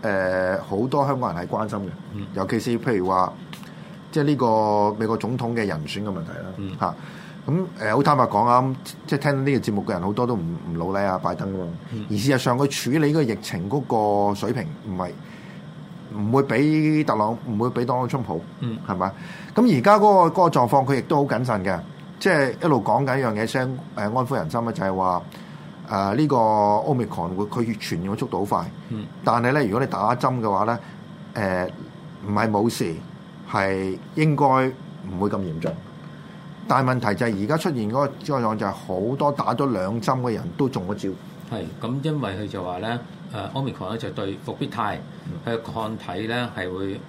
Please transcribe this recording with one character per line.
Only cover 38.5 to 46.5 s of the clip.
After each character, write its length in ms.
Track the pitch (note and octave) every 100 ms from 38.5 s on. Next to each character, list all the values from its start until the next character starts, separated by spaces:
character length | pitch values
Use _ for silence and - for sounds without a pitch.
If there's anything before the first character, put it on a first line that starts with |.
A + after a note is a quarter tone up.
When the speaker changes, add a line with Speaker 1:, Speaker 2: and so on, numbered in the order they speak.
| A2
Speaker 1:
就 80 | G2+
係 60 |
好 440 | F#2 - F#2 G#2+ C3+
多 160 | D3
打 220 | C#3+ - A#2+
咗 160 | C#3
兩 300 | G#2+ F#2 A2+
針 180 | A2 B2+
嘅 120 | B2
人 100 | G#2+ F2 -
都 100 | C3+
中 180 | A#2+ F2+
咗 40 | G2+
招。 140 | F#2+ F2+ - - -
Speaker 2:
係， 120 | A2 D#2+ -
咁 140 | A2+ C3+
因 180 | D3 D3+
為 100 | A2+
佢 140 | F#2+ G2+
就 140 | G2+
話 160 | F2+ F2+
咧， 200 | G#2+ B2 - - -
呃， 180 | A2 G2
Omicron 360 | - C3+ A2 F#2
咧 60 | A2+
就 120 | G2+
對 280 | - G2 - -
復 80 | G2
必 80 | A#2+
泰， 320 | - G#2+ F#2 - - -
Speaker 1:
嗯。 140 | - -
Speaker 2:
佢 40 | A#2
嘅 140 | -
抗 240 | A2+ G#2+ A2
體 300 | - F#2 A2
咧 180 | A#2+ A#2+